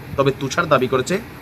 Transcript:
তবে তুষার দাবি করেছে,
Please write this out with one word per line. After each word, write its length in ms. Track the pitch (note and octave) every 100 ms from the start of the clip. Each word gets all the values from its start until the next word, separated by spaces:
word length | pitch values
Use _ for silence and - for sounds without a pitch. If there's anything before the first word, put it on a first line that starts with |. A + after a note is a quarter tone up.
| - -
তবে 140 | C3+ C3+
তুষার 280 | C3+ - E3+
দাবি 200 | C3+ B2+
করেছে, 320 | C3 B2+ F#3+ - -